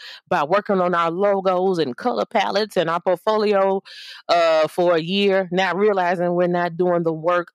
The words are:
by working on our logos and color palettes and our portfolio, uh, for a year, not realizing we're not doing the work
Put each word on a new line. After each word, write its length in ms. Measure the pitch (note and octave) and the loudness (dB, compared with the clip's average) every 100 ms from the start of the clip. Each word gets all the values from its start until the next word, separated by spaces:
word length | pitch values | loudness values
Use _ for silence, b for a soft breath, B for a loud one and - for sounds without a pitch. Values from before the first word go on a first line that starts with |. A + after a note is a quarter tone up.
| B B - | B B -4
by 160 | F3 | -2
working 360 | D3 G3 G3+ F#3+ | 0 0 2 0
on 140 | F3+ | 2
our 160 | F3 E3+ | 0 0
logos 680 | E3+ G3+ G3 F#3+ F3+ F#3+ F3 | 0 2 2 0 0 0 0
and 180 | C#3 A#2+ | -2 -2
color 280 | B3 A#3 G3 | -4 -2 -2
palettes 500 | A3 G3+ G3+ G#3+ - | 0 0 -2 -2 -2
and 120 | E3 | -2
our 120 | E3+ | -2
portfolio, 840 | F#3+ F3 - G#3+ G#3+ G3 G3 G3 - B B B B | 0 -2 0 0 2 2 2 0 -6 B B B B
uh, 380 | F3 E3 D#3+ D#3 | 2 4 2 2
for 260 | - F3 E3 | 0 2 2
a 40 | |
year, 460 | D#3+ G3 G3+ F#3+ F#3 | 0 0 2 0 0
not 240 | F3+ F#3+ F3 | -2 0 0
realizing 580 | G#3+ G3 F3 F3+ F3 | 0 2 0 0 -2
we're 120 | F3 F3+ | 0 0
not 280 | F3 F3 E3 | 0 -2 -2
doing 260 | F3+ E3+ | 0 0
the 100 | E3 | -2
work 360 | D#3+ D#3+ F3 E3+ | -2 0 -2 -2